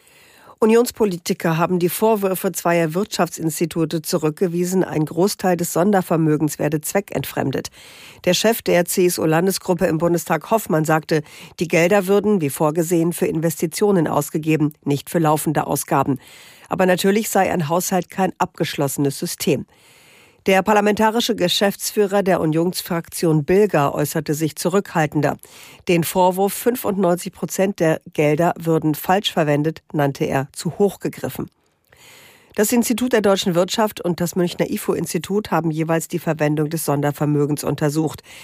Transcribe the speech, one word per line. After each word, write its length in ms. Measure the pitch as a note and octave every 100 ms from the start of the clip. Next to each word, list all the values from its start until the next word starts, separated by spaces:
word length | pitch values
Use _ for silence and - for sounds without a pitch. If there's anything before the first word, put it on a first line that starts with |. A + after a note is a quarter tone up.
| _ _ - - - -
Unionspolitiker 1000 | A3 A3+ A#3+ - G#3 F3 - F#3+ F3 D#3+
haben 200 | E3+ F3+
die 120 | E3+
Vorwürfe 600 | - A3 A3 G3 F#3 G3
zweier 440 | F3 F3 E3+ E3
Wirtschaftsinstitute 1040 | E3 G#3+ - E3+ - D#3+ D3+ E3+ F3 D#3 E3
zurückgewiesen, 840 | - F3 D#3+ D#3 F#3 E3+ F3+ F#3+
ein 200 | E3+ D3+
Großteil 500 | D3+ E3 G3 - F#3+ E3+
des 160 | F3
Sondervermögens 840 | E3 F#3 G3 F3 E3 D#3+ D3+ D3 -
werde 220 | D#3 D#3
zweckentfremdet. 880 | - G3+ G3+ - C#3 - C3+ C3 - - - - - -
Der 80 | -
Chef 300 | F3+ G#3+ A#3
der 240 | - F3 F3
C-S-U-Landesgruppe 1000 | - F3+ F3 D#3 D#3 F#3+ F3+ - F3
im 140 | G3 F#3+
Bundestag, 520 | F3 E3+ - D#3+ -
Hoffmann, 360 | A3 - D#3+ D#3
sagte, 360 | D#3 - D#3+ - - - -
die 80 | D#3+
Gelder 380 | F3 F3 G3+ F#3
würden, 340 | G3+ G3+ G#3
wie 80 | D3
vorgesehen, 640 | - D#3 D#3 D#3+ F3 E3
für 140 | E3+ -
Investitionen 840 | E3 E3 - E3+ - G#3 G3 D3+
ausgegeben, 640 | - D3 E3 D#3 D#3 D3 -
nicht 280 | - C#3+ -
für 80 | F3
laufende 480 | D#3 D3+ - D3 -
Ausgaben. 540 | D3+ - D3+ C3+ C3 - - - - -
Aber 160 | F3+ F#3
natürlich 420 | F3+ G3 G3+ A3
sei 240 | G3+ F#3+
ein 160 | - D3+
Haushalt 400 | F3 F3+ F#3 F3
kein 240 | - F#3+ -
abgeschlossenes 800 | F3+ - E3 - C#3 - C#3+ C#3
System. 480 | F3 - - B2+ - _ _ _ - - - _ -
Der 160 | F#3+
parlamentarische 720 | F#3+ G#3+ G3+ G3+ A3 A3 A#3
Geschäftsführer 880 | G3+ F3 - G3+ - - - G3+ G3+
der 180 | F#3+ F3
Unionsfraktion 1040 | D#3+ D#3 F3 F3 - E3+ - - E3+ D#3
Bilger 480 | C#3+ F#3 G#3 E3 C#3+
äußerte 400 | - D3 E3 D#3
sich 220 | D3 D#3
zurückhaltender. 840 | - F3+ F#3+ G3 F3 D3+ D3+ C#3+ C3+ - - - - -
Den 160 | E3+
Vorwurf, 480 | D#3+ F#3+ F3+ F3+ G3+
fünfundneunzig 800 | - - A#3+ - G3 F3+ F3 -
Prozent 480 | - E3 - G3 G3+
der 200 | E3 D#3+ -
Gelder 420 | - D3 D3+ E3+ -
würden 380 | E3 D#3+ D#3
falsch 380 | D3+ - F#3 -
verwendet, 500 | - D3+ C#3+ D3+ D#3 _
nannte 320 | - C#3+ C#3
er 220 | D#3 C3 C3+
zu 260 | - F3+ -
hoch 220 | G3+ -
gegriffen. 500 | - - - - E3 _ _ _ _ _ - - - - _
Das 160 | - G#3
Institut 420 | A#3+ A3+ A3 B3
der 100 | B3
deutschen 340 | G3+ F#3+ G3+ E3+
Wirtschaft 440 | E3 - G#3+ -
und 200 | F3 F3
das 160 | F3 -
Münchner 340 | F3 - E3
ifo-Institut 800 | - - D3+ E3 F3+ D3+ G3 A3
haben 220 | E3 E3
jeweils 340 | D#3 D#3+ E3 -
die 140 | F3
Verwendung 500 | - D#3 D3+ D3+ D3
des 140 | D#3+
Sondervermögens 800 | - C#3+ D3 C#3+ D3 D3 C#3+ D3
untersucht. 580 | - D3 D3+ D3 D#3 - - -